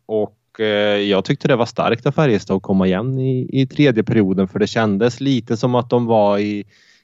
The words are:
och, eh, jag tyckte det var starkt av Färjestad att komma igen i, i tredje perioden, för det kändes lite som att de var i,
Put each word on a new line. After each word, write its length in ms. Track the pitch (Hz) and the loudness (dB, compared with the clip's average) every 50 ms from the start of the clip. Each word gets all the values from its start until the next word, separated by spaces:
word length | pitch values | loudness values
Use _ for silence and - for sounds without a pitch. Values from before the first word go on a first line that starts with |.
| _ | _
och, 540 | - 110 107 107 107 _ _ _ _ _ - | -6 -4 -4 -4 -4 _ _ _ _ _ -4
eh, 400 | 110 107 104 104 104 104 104 104 | -2 0 0 2 2 2 0 0
jag 240 | 101 101 98 95 95 | 0 2 0 0 0
tyckte 220 | - 147 - - | -2 -4 -2 0
det 80 | 147 135 | 0 0
var 100 | 113 117 | 2 0
starkt 400 | - - - 78 98 117 117 - | -2 -2 -2 -2 -2 -2 -2 -2
av 60 | 143 | -2
Färjestad 460 | 135 - 156 139 107 95 - - 98 | 0 2 2 2 2 0 0 -2 -4
att 60 | 95 98 | -4 -2
komma 240 | - 98 95 92 | 0 0 2 2
igen 320 | 95 90 92 117 131 131 131 | 2 0 0 -2 -4 -4 -2
i, 420 | 131 131 131 127 - - - 135 | -2 -2 -2 -2 -4 -2 -2 -2
i 60 | 147 | -2
tredje 360 | 135 - - 147 139 113 110 104 | 0 0 2 2 4 4 2 0
perioden, 440 | - 113 113 101 95 95 92 95 | 2 2 2 2 2 2 0 -2
för 120 | 92 - 101 | -2 0 -2
det 80 | 104 | -2
kändes 540 | 92 - 117 113 107 98 98 113 123 123 - | -2 0 0 0 0 0 0 0 0 -2 -2
lite 360 | 135 139 135 120 113 - 120 | -2 0 0 -2 -2 -4 -4
som 180 | 107 - 127 123 | -2 0 0 0
att 140 | 123 120 120 | 0 0 0
de 160 | 127 120 120 | 0 0 2
var 320 | 113 117 110 104 101 101 101 | 2 2 2 4 2 2 0
i, 240 | 104 104 104 101 98 - _ _ _ _ _ _ | 0 -2 -4 -6 -8 -12 _ _ _ _ _ _